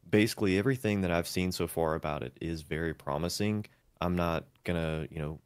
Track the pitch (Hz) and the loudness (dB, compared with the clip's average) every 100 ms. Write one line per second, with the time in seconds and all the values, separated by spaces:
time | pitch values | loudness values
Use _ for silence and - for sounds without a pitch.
0 | - 104 107 - 101 92 113 131 107 101 | 4 4 4 4 2 4 2 2 0 2
1 | 90 85 85 90 90 90 85 - 82 80 | 2 2 0 -2 -2 -2 -4 0 0 0
2 | 78 76 62 - 82 82 80 78 82 76 | -2 -4 -6 -6 -6 -6 -6 -4 -4 -4
3 | - 73 87 - 104 107 107 _ _ _ | -4 -2 -2 -2 -2 -2 -6 _ _ _
4 | 87 90 85 80 - _ - 85 80 78 | -2 0 0 -2 -6 _ -4 -2 0 -2
5 | 76 82 76 78 | -6 -6 -6 -8